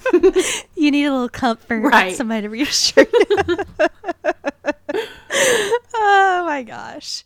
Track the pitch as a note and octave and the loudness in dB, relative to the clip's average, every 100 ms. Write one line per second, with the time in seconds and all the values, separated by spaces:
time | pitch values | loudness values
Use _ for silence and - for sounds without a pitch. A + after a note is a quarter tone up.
0 | C5 F4+ F#4+ F#4 - - - - D4 C#4+ | 0 4 4 2 0 -4 -10 0 2 2
1 | C#4+ C4+ B3 - B3+ A3+ - A3+ C4+ - | 2 0 -4 -2 -2 -2 -4 -2 2 4
2 | F#3 - A3+ A3+ G#3 A3 C#4+ - - - | 2 -2 -4 -4 -6 -4 -4 -2 2 4
3 | - A#4 - G4 F#4+ F4 F#4+ - E4 - | 4 4 2 2 0 -4 -6 -2 -2 -2
4 | G4 - D#4+ D#4+ - - - - - F#4+ | -10 -6 -6 -6 -8 -8 -8 -8 -8 -8
5 | A4+ - - C#5 C5+ A#4 G4+ A#4+ - A4+ | -8 -12 -6 0 2 0 0 -4 -4 -2
6 | G#4 G4 G4 F4+ E4+ C#4+ A3+ A#2+ - D4+ | 2 4 4 0 -2 -6 -8 -14 -14 -14
7 | - - | -12 -14